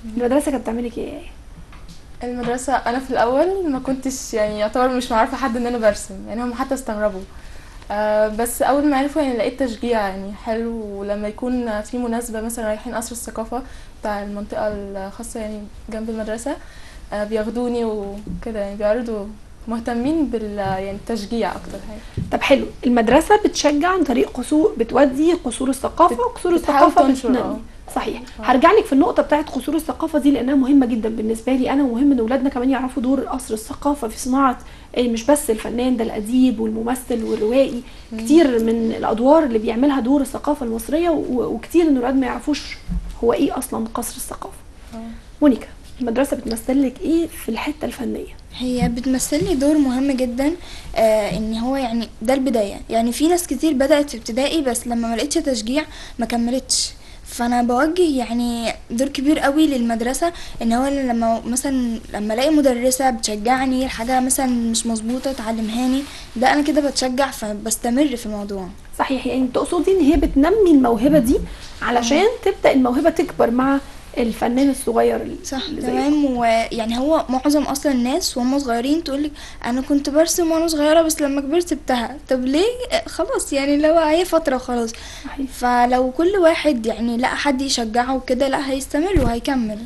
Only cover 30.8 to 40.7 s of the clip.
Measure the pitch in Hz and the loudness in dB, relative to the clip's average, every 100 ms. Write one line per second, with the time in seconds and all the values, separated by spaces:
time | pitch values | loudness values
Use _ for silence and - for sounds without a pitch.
30.8 | 240 233 220 220 220 226 - 262 254 269 | 4 0 -2 -2 -2 -2 0 0 2 2
31.8 | 277 226 285 262 220 262 269 254 247 262 | 2 2 4 4 2 2 0 0 0 0
32.8 | 254 262 247 269 - 262 - 220 - 277 | -2 -2 0 0 0 -8 -6 -8 -6 -4
33.8 | 285 285 226 220 254 254 277 - - - | -2 -2 -4 -6 -2 2 2 0 -10 -20
34.8 | - - 247 226 226 294 - 220 - 233 | -8 -2 0 0 2 2 2 -2 -2 -2
35.8 | 254 240 226 - 208 254 254 214 220 220 | 0 0 -2 -4 0 4 4 4 -2 -2
36.8 | 226 254 - 240 220 220 214 254 269 240 | -2 -4 -2 -4 -2 0 2 4 2 0
37.8 | - - - 220 226 311 285 240 226 233 | -10 -18 -12 -8 6 6 8 4 2 2
38.8 | 226 226 - 214 254 320 302 226 226 226 | 0 0 -2 2 6 6 6 0 0 2
39.8 | 285 269 233 285 262 - - 294 240 | 2 2 2 2 2 -4 -4 -2 -2